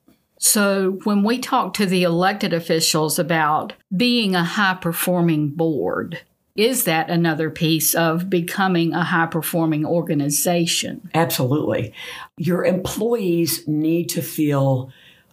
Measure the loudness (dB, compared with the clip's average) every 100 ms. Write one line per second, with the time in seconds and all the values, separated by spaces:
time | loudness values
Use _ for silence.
0 | _ _ _ -4 0 2 2 2 0 -2
1 | 0 2 2 0 0 0 0 0 0 2
2 | 2 2 2 0 -2 -2 0 0 2 2
3 | 0 0 0 0 2 0 -2 -12 -6 0
4 | 2 2 2 0 0 0 0 0 -4 -2
5 | 0 2 2 2 0 0 0 0 -2 -4
6 | -6 -10 -14 _ _ -2 0 0 0 0
7 | 0 0 0 0 -4 -2 0 2 2 2
8 | 2 0 0 -2 -2 -2 0 2 2 0
9 | 0 0 0 -2 -2 0 0 0 0 0
10 | 0 0 0 0 0 0 0 -2 -4 -10
11 | -6 -2 0 0 0 0 0 -2 -4 -10
12 | -16 -16 -14 -6 -2 0 0 0 -2 -4
13 | -2 0 0 2 0 -2 -2 0 0 0
14 | -2 -4 -6 -2 0 2 2 0 -2 -14
15 | -20 -20 _